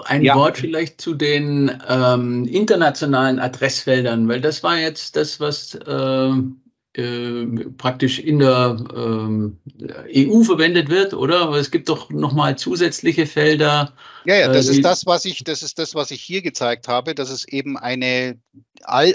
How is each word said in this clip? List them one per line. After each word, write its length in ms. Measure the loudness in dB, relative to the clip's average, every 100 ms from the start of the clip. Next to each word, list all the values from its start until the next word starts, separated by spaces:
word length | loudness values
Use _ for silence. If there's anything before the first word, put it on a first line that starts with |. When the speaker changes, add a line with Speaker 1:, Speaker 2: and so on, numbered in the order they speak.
| -2
Speaker 1:
ein 160 | 2
Speaker 2:
Ja. 140 | 4 6
Speaker 1:
Wort 220 | 4 2
vielleicht 420 | -4 -4 -6 -8
zu 140 | -6
den, 640 | -2 0 0 0 2 0 0 -2
ähm, 580 | 2 4 2 0 -2 -2
internationalen 920 | 0 2 4 2 0 0 2 2 0
Adressfeldern, 880 | -2 -2 -4 -2 0 2 2 0 0
weil 120 | 0
das 220 | -2 -2
war 160 | -2 0
jetzt 380 | -2 -6 -6 -4
das, 240 | -4 -4
was, 340 | -6 -6 -10
äh, 580 | -14 -8 -4 -2 0 2 0 -2 -6 _ _ _ -8
äh, 500 | -6 -6 -6 -6 -4 -6 -8 -6
praktisch 420 | -6 -2 -2 -2
in 200 | -2 2
der, 460 | 4 4 2 0 -8 -6
ähm, 640 | -4 -4 -2 -2 -4 -8 -20 -16 -16 -16 -2
E 180 | 2 4
U 160 | 6
verwendet 460 | 6 4 4 2 2
wird, 240 | 2 2
oder? 300 | 0 0 2
Aber 160 | 2 0
es 120 | 0
gibt 200 | -2 -2
doch 200 | -4 -4
noch 220 | -4 -2
mal 240 | 2 0 0
zusätzliche 680 | -4 0 0 0 -2 0 0
Felder, 680 | 2 2 4 2 2 0 _ -20 -10
Speaker 2:
Ja, 100 | 2
ja, 160 | 4 6
Speaker 1:
äh, 40 |
Speaker 2:
das 140 | 4 4
ist 100 | 4
Speaker 1:
die 40 |
Speaker 2:
das, 240 | 4 2 0
was 200 | 0 -2
ich, 180 | -10
das 180 | -8 -8
ist 160 | -8 -8
das, 160 | -6
was 160 | -4 -6
ich 120 | -8
hier 180 | -8 -6
gezeigt 480 | -6 -4 -4 -4 -2
habe, 260 | -2 -2
dass 140 | -6 -6
es 180 | -8 -8
eben 300 | -8 -6 -8
eine, 640 | -6 -4 -2 -2 -4 -8 _ _ _ _
all, 320 | -2 2 4